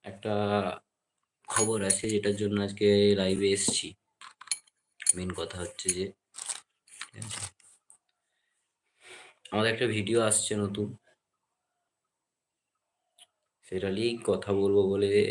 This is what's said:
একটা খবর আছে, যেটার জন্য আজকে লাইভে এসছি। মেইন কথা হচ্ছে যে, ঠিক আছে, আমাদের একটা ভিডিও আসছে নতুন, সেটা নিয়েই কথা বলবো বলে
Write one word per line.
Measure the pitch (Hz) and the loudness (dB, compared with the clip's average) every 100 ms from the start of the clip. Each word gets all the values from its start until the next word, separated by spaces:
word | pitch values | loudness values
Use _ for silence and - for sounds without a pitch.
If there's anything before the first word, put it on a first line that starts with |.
একটা | 98 98 110 104 104 104 90 - _ _ _ _ _ _ - | -16 -10 -4 0 2 0 -2 -6 _ _ _ _ _ _ -4
খবর | - 107 110 | -2 0 0
আছে, | 98 95 110 | 0 0 0
যেটার | 107 104 101 | 0 0 0
জন্য | 104 104 | 0 0
আজকে | 101 101 104 101 101 101 | -2 2 6 6 6 4
লাইভে | 190 190 139 98 | 2 2 2 2
এসছি। | - - - - _ _ - _ - - _ _ _ _ | 0 -2 -6 -14 _ _ -20 _ -12 -12 _ _ _ _
মেইন | - 90 92 | -2 -2 -4
কথা | 85 82 92 | -6 -6 -6
হচ্ছে | 87 - 92 | -10 -6 -6
যে, | 90 95 - _ - - - _ _ _ | -4 -6 -8 _ -16 -12 -14 _ _ _
ঠিক | - - 104 | -18 -18 -14
আছে, | 110 - - _ _ _ _ _ _ _ _ _ _ _ _ _ _ _ - - - _ - | -12 -10 -12 _ _ _ _ _ _ _ _ _ _ _ _ _ _ _ -20 -20 -20 _ -6
আমাদের | 104 113 | 0 0
একটা | 113 123 | 0 0
ভিডিও | 107 101 117 | 0 0 2
আসছে | 110 107 - 107 | 2 0 0 -2
নতুন, | 101 104 104 - _ _ _ _ _ _ _ _ _ _ _ _ _ _ _ _ _ _ _ _ _ _ - _ _ _ | -2 -4 -6 -8 _ _ _ _ _ _ _ _ _ _ _ _ _ _ _ _ _ _ _ _ _ _ -20 _ _ _
সেটা | _ 92 98 | _ -6 -4
নিয়েই | 98 120 120 - | -2 -2 -2 -2
কথা | 92 101 | -2 0
বলবো | 98 98 98 95 | 2 4 4 4
বলে | 98 101 104 104 | 2 4 4 2